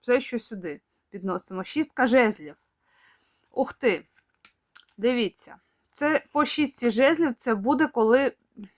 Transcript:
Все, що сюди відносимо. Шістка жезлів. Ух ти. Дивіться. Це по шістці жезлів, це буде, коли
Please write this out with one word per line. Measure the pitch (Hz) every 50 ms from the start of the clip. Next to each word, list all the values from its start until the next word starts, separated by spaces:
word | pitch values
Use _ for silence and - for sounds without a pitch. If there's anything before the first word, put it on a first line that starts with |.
Все, | _ 247 247 269
що | - - 247 226
сюди | - - 220 190 175 160 147 - _ _ _ _ _ _ -
відносимо. | 190 185 190 175 185 - - 190 185 190
Шістка | - - 302 302 - - - 254
жезлів. | 233 247 262 233 214 214 - 151 147 147 _ _ _ _ _ _ _ _ _ _ _ _ _ _ _ _ _ _ _
Ух | - - 262 - -
ти. | _ 277 226 180 - - _ _ _ _ _ _ _ _ _ _ _ _ _ _ - _ _ _
Дивіться. | - 208 247 254 240 220 180 - - - - - - _ _ _ _ _ _ _
Це | - 294 302 311 - - _
по | - 294 294
шістці | - - 302 294 - - - 240 240
жезлів, | 202 226 269 285 330 311 339 277 240
це | - - 247 220
буде, | 202 196 254 294 262 311
коли | - - 240 220 220 240 269 277 247 - _ _ _ _ - 202 - _